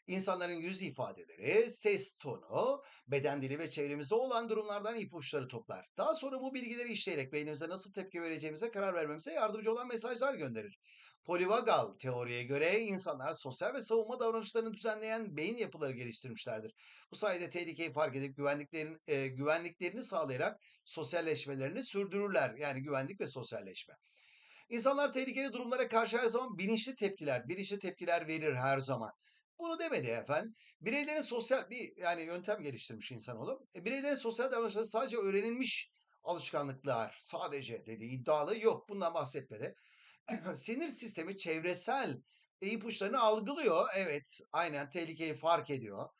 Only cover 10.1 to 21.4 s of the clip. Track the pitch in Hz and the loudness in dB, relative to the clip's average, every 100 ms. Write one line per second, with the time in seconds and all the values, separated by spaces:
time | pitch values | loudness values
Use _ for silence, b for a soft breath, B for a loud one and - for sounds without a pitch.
10.1 | 233 269 262 139 110 104 - B B B | 0 0 0 -2 -4 -6 -12 B B B
11.1 | B - 175 185 233 226 160 107 - 131 | B -2 2 4 4 6 4 4 -2 -4
12.1 | 123 120 120 123 139 160 214 220 190 185 | -2 -2 -2 0 2 4 4 2 -2 -2
13.1 | 143 139 160 135 127 196 269 214 226 220 | -4 -4 -4 -6 -2 -2 -2 2 2 2
14.1 | 240 226 226 220 226 226 220 226 214 220 | 0 0 0 0 0 -2 -2 -2 -2 -2
15.1 | 226 214 147 170 240 180 160 139 123 120 | -2 -2 -2 -2 0 -4 -2 -4 -2 -6
16.1 | 113 127 113 - 110 107 - B B B | -8 -10 -8 -6 -6 -8 -14 B B B
17.1 | - 214 180 175 175 165 151 160 139 151 | -2 0 0 -2 -4 -4 -2 -2 2 2
18.1 | 131 139 135 143 147 - 160 156 160 - | 0 -4 0 2 2 -2 -4 -6 -6 -2
19.1 | 139 135 127 143 165 170 - 180 208 - | 0 0 0 2 2 0 -4 -4 -4 -2
20.1 | 175 151 127 180 220 B B - - 135 | 0 0 0 0 -2 B B -12 -6 -2
21.1 | 170 160 151 | 0 2 0